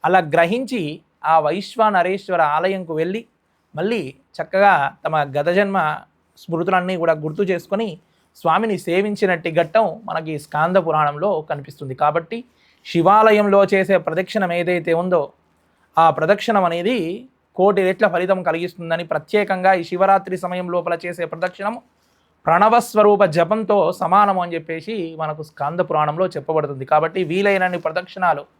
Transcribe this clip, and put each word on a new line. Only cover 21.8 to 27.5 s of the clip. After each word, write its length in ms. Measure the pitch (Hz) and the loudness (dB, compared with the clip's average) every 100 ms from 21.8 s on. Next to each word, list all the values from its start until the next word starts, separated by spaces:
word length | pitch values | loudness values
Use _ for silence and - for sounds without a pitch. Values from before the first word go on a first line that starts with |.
| _ _ _ _ _ _ - | _ _ _ _ _ _ 0
ప్రణవస్వరూప 800 | 165 214 233 226 214 208 202 190 156 | 4 6 4 2 4 4 6 2 2
జపంతో 420 | 165 220 202 208 160 - | 0 -2 0 0 0 -2
సమానము 420 | 165 196 202 190 | 0 2 2 0
అని 100 | 175 165 | -4 -8
చెప్పేసి 400 | 160 165 160 226 165 160 | -8 -10 -8 -8 -8 -6
మనకు 220 | 156 151 147 | -8 -6 -12
స్కాంద 300 | - 143 170 | -8 -6 -2
పురాణంలో 460 | 165 156 151 156 185 | -2 0 0 0 -2
చెప్పబడుతుంది. 580 | 165 139 156 143 135 131 | -4 -2 -2 -2 -8 0
కాబట్టి 380 | 151 165 190 | 2 2 -4
వీలైనన్ని 560 | 165 180 202 | -2 0 2